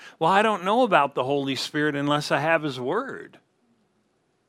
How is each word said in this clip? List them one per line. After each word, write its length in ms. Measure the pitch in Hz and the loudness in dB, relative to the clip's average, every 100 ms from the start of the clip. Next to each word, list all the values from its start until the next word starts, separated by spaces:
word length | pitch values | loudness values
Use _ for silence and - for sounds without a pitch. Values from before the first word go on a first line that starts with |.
| - - | -18 -2
Well, 120 | 165 | 2
I 120 | 196 | 4
don't 220 | 220 196 | 4 0
know 180 | 185 226 | 0 0
about 320 | 240 165 143 | 4 4 2
the 100 | 151 | 0
Holy 320 | 131 143 135 127 | -2 -2 -2 -4
Spirit 400 | - 151 151 143 | -4 -2 -2 0
unless 340 | 143 147 - | 0 0 0
I 80 | 151 | 0
have 240 | 156 165 | 2 0
his 160 | 151 127 | 0 -6
word. 600 | 127 202 269 101 - - _ _ _ _ _ _ _ _ _ _ | -4 -4 -6 -12 -16 -20 _ _ _ _ _ _ _ _ _ _